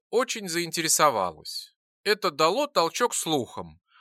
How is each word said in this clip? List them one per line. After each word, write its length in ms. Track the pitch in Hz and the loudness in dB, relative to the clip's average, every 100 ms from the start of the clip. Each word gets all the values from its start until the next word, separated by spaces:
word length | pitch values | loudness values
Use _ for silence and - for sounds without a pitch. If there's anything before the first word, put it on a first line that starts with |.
| _ | _
очень 360 | 220 254 226 190 | -2 -2 -4 -6
заинтересовалось. 1300 | 165 170 170 160 - 151 113 90 78 - - - _ _ _ | -6 -4 -4 0 4 4 4 -2 -4 -14 -14 -16 _ _ _
Это 260 | 202 208 185 | -2 0 -2
дало 360 | 143 160 226 294 | 2 2 2 0
толчок 480 | 190 165 - 240 | 0 0 0 -2
слухам. 680 | - 165 151 110 - 85 80 _ _ | 0 0 0 -2 -8 -14 -18 _ _